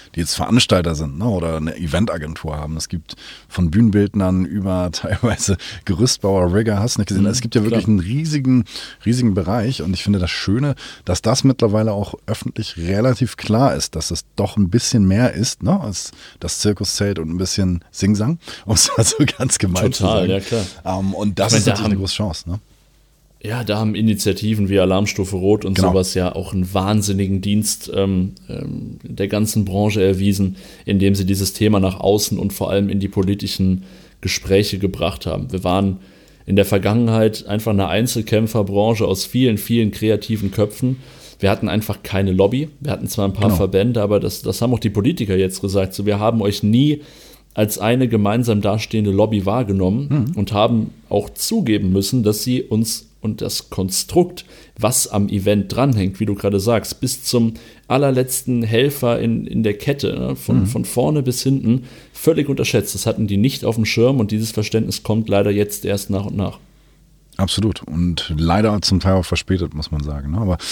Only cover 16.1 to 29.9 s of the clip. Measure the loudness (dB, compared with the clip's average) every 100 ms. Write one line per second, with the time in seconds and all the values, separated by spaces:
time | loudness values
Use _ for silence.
16.1 | -16 -20 -10 -8 -2 -2 0 -2 -2 -2
17.1 | -2 -4 -4 -2 0 0 0 -4 -2 2
18.1 | 2 0 -2 -8 -10 -2 0 2 2 2
19.1 | 2 0 0 -2 0 0 0 0 0 2
20.1 | 2 2 0 -2 -4 -4 -8 -6 -4 -2
21.1 | -2 -2 0 2 2 2 0 0 0 -2
22.1 | -2 -4 -6 -8 -8 -10 _ _ _ _
23.1 | _ _ _ -8 -6 -4 -2 -2 0 2
24.1 | 2 0 0 0 0 2 4 4 2 0
25.1 | -2 -4 0 2 2 2 2 4 4 2
26.1 | 0 -2 -2 -4 -2 -2 0 2 2 0
27.1 | 0 0 0 0 0 0 -4 -4 -2 0
28.1 | 0 -2 -6 -12 -10 -8 -10 -10 -14 -10
29.1 | -6 -2 0 0 0 0 0 0